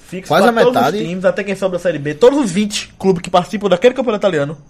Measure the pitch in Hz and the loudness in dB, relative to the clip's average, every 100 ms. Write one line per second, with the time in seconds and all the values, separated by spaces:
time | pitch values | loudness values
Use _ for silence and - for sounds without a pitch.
0 | - 185 - 165 226 226 226 247 143 202 | -16 -14 -2 2 2 4 2 2 0 -2
1 | 165 180 185 180 202 190 190 175 185 151 | -6 -2 -2 -2 -6 -4 -4 -2 -4 -4
2 | 143 151 240 285 220 180 208 - - - | -6 4 4 4 0 -2 -2 -6 -12 -4
3 | 190 175 - 180 175 208 196 180 247 254 | 0 0 0 0 0 -4 -2 2 2 2
4 | 240 208 202 156 143 160 | -4 0 0 0 -4 -8